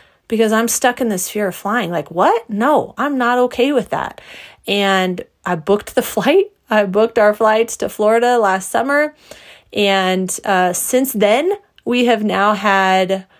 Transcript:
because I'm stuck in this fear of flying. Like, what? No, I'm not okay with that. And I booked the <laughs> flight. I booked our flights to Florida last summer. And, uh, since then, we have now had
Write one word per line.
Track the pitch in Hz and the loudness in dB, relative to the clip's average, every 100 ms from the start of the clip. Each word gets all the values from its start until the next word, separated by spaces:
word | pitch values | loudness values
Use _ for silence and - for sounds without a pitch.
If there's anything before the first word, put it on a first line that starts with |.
| _ _ - | _ _ -6
because | 220 220 | 0 2
I'm | 220 233 | 2 0
stuck | - 247 240 | 0 0 0
in | 240 | -2
this | 190 - | -2 -4
fear | 208 202 | -4 -4
of | |
flying. | 185 196 233 175 | -4 -4 -4 -2
Like, | 170 147 | -4 -4
what? | 170 233 453 - | 0 0 0 -2
No, | 202 247 294 - - | -2 0 0 -2 -4
I'm | 277 269 | -4 -2
not | 240 247 | 0 0
okay | 247 - 262 | 0 0 0
with | 285 190 | 0 -2
that. | 156 - - - - - - - | -6 -8 -12 -20 -20 -20 -16 -4
And | 202 196 190 185 180 - _ - | -2 0 0 0 -4 -10 _ -6
I | |
booked | 175 151 202 - | -6 0 -2 0
the | - | -4
<laughs> | - | -4
flight. | - 202 339 415 - _ | -2 2 2 2 -6 _
I | 214 | 0
booked | 202 196 226 233 | 2 2 0 4
our | 208 | 2
flights | 208 220 220 233 - | 4 2 2 0 -4
to | 202 | -8
Florida | - 214 226 240 247 | -2 2 2 2 2
last | 208 190 185 | 2 0 -2
summer. | - 254 285 302 294 - - - - _ | -4 0 0 -2 -6 -20 -20 -20 -20 _
And, | 202 202 196 185 185 185 - | -2 0 2 0 -2 -4 -6
uh, | - 190 180 | -2 0 0
since | 175 - 254 269 | -2 -2 0 0
then, | 214 202 233 330 403 - _ - | 0 2 2 0 -4 -8 _ -4
we | 247 | 0
have | 240 220 | 2 2
now | 214 190 202 | 0 0 2
had | 208 208 196 190 190 185 190 190 | 2 0 2 2 2 0 -4 -6